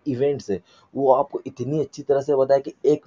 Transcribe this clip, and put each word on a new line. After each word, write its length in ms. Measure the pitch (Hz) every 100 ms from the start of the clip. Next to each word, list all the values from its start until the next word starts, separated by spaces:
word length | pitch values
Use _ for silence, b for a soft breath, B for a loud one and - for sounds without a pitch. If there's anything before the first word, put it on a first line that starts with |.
| 147
events 440 | 120 143 139 -
है, 100 | 92 b b b 135
वो 160 | 135
आपको 280 | 131 143 - -
इतनी 340 | - 123 156
अच्छी 220 | 139 -
तरह 180 | 139 139
से 160 | 135 135
बताया 240 | 135 139
कि 120 | - -
एक 180 | 135 151